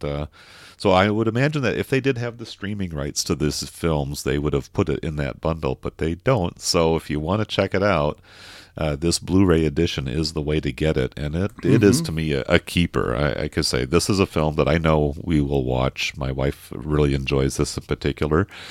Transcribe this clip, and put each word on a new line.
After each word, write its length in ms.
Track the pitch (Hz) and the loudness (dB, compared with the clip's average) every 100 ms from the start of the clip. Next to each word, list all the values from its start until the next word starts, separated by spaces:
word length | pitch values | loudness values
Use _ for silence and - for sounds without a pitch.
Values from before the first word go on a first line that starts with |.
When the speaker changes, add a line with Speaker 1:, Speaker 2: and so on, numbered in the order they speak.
Speaker 1:
that, 80 | 73 | -6
uh, 180 | 71 76 - - - - - | -6 -6 -10 -20 -20 -20 -2
so 140 | 104 | 2
I 180 | 92 101 | 4 4
would 180 | 104 113 | 2 0
imagine 320 | 113 143 151 | 0 0 0
that 140 | 117 67 | 0 0
if 140 | 101 | 0
they 100 | 135 | 0
did 160 | 131 120 | 0 -2
have 220 | 120 117 | -4 -10
the 80 | 113 | -14
streaming 440 | - 101 107 92 | -10 -8 -6 -6
rights 280 | 76 71 - | -4 -6 -4
to 100 | - | -2
these 340 | 76 73 - 73 | 0 0 -2 -8
films, 540 | - 85 78 69 73 | -4 0 0 -2 -4
they 160 | 69 71 | -2 -2
would 160 | 73 | 0
have 180 | 71 - | -2 -2
put 160 | - 87 | -2 -2
it 120 | 71 | -2
in 160 | 82 73 | -4 -4
that 260 | 69 - | -6 -4
bundle, 340 | 80 82 67 65 | -4 -2 -4 -4
but 200 | - - | -8 -4
they 160 | 80 | -4
don't. 440 | 85 - 131 87 - | -2 0 0 0 -4
So 380 | - 90 82 80 | -2 2 2 2
if 140 | - | -2
you 100 | 73 | -4
wanna 240 | 78 104 | -2 -2
check 300 | 107 - 98 | -2 -2 0
it 80 | 95 | 0
out, 360 | 101 85 73 - - - - - - - | 2 2 0 -2 -12 -20 -20 -20 -18 -6
uh, 160 | 80 | -4
this 240 | 71 85 - | -2 -2 -2
Blu-ray 460 | - 92 95 82 78 | 0 4 4 4 2
edition 400 | 73 85 - 65 | 0 -2 -2 -4
is 280 | 71 78 | -4 -4
the 60 | 80 | -4
way 200 | 73 76 | -2 -2
to 100 | 71 | -2
get 260 | 64 78 71 | -2 0 0
it, 160 | 64 - | -2 -4
and 180 | 73 | -6
it, 160 | 82 98 - | -4 -4 -4
it 180 | - 135 | 2 6
is 140 | 101 82 | 6 4
Speaker 2:
Mm-hmm. 80 | 82 | 0
Speaker 1:
to 60 | |
me 200 | 80 78 | -4 -2
a, 100 | 69 | -2
a 160 | - 85 | 2 0
keeper. 560 | - 90 87 58 50 58 | 2 0 0 0 -2 0
I, 260 | 73 - | 0 -2
I 60 | 76 | -4
could 180 | - 76 | -2 0
say 180 | 64 | 0
this 240 | 65 82 - | 2 2 2
is 120 | 98 | 2
a 60 | 92 | 2
film 280 | 82 78 | 2 0
that 140 | 76 69 | 2 2
I 100 | 82 | 4
know 360 | 80 78 73 71 | 4 4 2 -2
we 200 | - 78 | 0 0
will 240 | 69 69 | 2 0
watch. 520 | 64 64 65 - - - | 0 0 -2 -2 -6 -6
My 140 | 67 | -6
wife 420 | 65 67 - - | -2 -2 -4 -10
really 400 | - 71 76 73 | -10 -2 2 2
enjoys 440 | 69 67 69 67 - | 2 0 0 0 0
this 200 | 71 - | -2 -4
in 60 | |
particular, 640 | - 73 73 69 76 78 101 - - | -6 -4 -4 -2 0 2 0 -6 -16